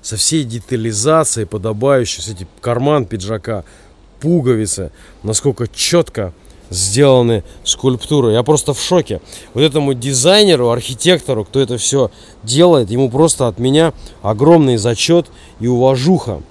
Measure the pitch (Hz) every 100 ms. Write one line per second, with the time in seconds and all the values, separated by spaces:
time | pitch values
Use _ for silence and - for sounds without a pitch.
0 | - 107 - 160 131 117 - 123 113 104
1 | 123 160 151 - 101 107 101 107 131 135
2 | 113 - - 98 92 _ 120 120 139 151
3 | 110 110 92 110 - 107 - - - _
4 | _ _ 151 175 127 117 107 - 87 -
5 | - - 101 110 143 120 117 - - 170
6 | 160 - 95 - - - - 90 95 104
7 | 143 127 120 110 - - - - 131 123
8 | - 151 120 110 123 151 - 139 - 180
9 | - 92 - - - 113 151 143 139 127
10 | 127 135 143 202 208 151 120 120 - 131
11 | 170 175 - 120 101 135 127 120 - 139
12 | 117 - - - 107 131 175 156 104 120
13 | 135 127 160 - 123 - 123 143 160 -
14 | - - 101 110 143 170 139 117 107 113
15 | - 170 165 - - - 117 123 131 131
16 | 139 185 - 87 -